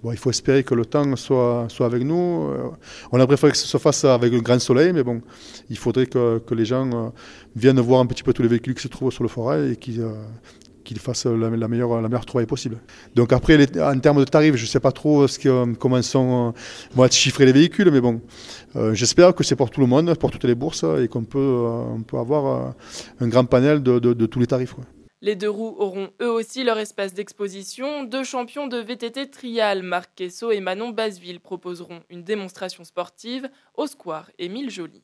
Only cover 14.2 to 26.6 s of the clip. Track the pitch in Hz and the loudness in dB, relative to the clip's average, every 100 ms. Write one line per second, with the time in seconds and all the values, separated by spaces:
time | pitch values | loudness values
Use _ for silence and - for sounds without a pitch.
14.2 | 135 156 156 131 113 135 135 - 151 147 | 4 4 4 2 -2 0 0 0 2 4
15.2 | 135 - 139 127 120 113 131 127 120 135 | 4 2 0 2 0 -2 0 0 2 0
16.2 | 127 123 120 113 - - - 123 127 - | 2 0 -2 -6 -16 -18 -6 4 4 4
17.2 | 139 - 135 135 170 - 190 139 120 113 | 0 6 6 8 6 4 4 4 2 -2
18.2 | - - - - - 127 110 107 117 - | -8 -20 -20 -20 -12 -4 -2 0 0 6
19.2 | 175 180 - 127 123 - 127 131 170 160 | 6 6 0 0 -2 2 2 4 2 0
20.2 | 127 - 127 120 143 - 160 156 120 123 | -2 -2 -2 0 -2 -4 -2 0 -2 -4
21.2 | 113 139 139 123 117 117 120 117 110 131 | -6 -2 0 0 -2 -4 -6 -8 -8 -6
22.2 | 120 147 139 123 127 127 - - - - | -2 -2 -2 -4 -6 -12 -18 -18 -18 -6
23.2 | 120 117 127 127 135 151 127 123 120 120 | 0 2 4 4 4 2 2 2 2 2
24.2 | 113 123 120 127 127 - 123 - _ _ | 0 0 0 -2 -4 -10 -20 -20 _ _
25.2 | 196 202 208 208 220 - 202 190 196 _ | -6 -4 -4 -4 -8 -6 -6 -6 -12 _
26.2 | 240 226 220 254 | -4 -4 -6 -4